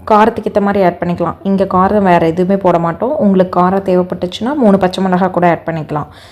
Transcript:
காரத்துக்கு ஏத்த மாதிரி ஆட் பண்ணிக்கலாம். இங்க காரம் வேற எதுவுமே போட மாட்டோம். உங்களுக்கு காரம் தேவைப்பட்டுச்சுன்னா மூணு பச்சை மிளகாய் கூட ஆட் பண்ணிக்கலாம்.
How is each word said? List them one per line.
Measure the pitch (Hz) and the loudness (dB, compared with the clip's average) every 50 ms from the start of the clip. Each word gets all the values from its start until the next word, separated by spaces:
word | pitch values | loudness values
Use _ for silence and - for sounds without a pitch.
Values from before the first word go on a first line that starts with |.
| - | -2
காரத்துக்கு | - 220 208 220 226 220 220 214 196 | 2 2 4 4 2 0 -2 -6 -4
ஏத்த | 190 208 | -2 -2
மாதிரி | 202 202 202 202 190 | 0 0 0 2 0
ஆட் | 175 180 - | 0 0 -2
பண்ணிக்கலாம். | - 175 175 - 175 170 - - | -4 -4 -4 -4 -4 -4 -6 -6
இங்க | - 196 196 190 196 | -4 -2 0 0 0
காரம் | 190 - 185 185 196 208 214 | 0 2 2 2 2 2 2
வேற | 196 185 175 170 165 | 2 4 4 4 2
எதுவுமே | 165 165 180 185 185 196 | 2 0 0 0 0 0
போட | 196 196 180 170 170 | 0 2 2 2 2
மாட்டோம். | 170 170 165 - 214 247 - - | 0 -2 -4 -4 -4 -4 -2 0
உங்களுக்கு | 208 196 196 185 180 185 - 180 | 0 2 2 2 2 0 0 0
காரம் | 180 180 190 196 196 | 0 2 0 -2 0
தேவைப்பட்டுச்சுன்னா | 190 180 180 180 180 185 180 180 175 - - 220 254 302 | 0 0 0 0 -2 -4 -6 -8 -8 -8 -6 -6 -4 -2
மூணு | 302 240 208 196 190 | 2 2 4 4 4
பச்சை | 196 180 - 185 196 | 2 0 -2 -2 -2
மிளகாய் | 190 185 180 190 180 | 0 0 0 0 0
கூட | 185 170 175 175 | 0 0 2 2
ஆட் | 160 160 - | 0 0 -4
பண்ணிக்கலாம். | 170 160 160 147 - 151 147 - - - - - - | -6 -8 -8 -6 -6 -8 -8 -8 -10 -14 -20 -20 -20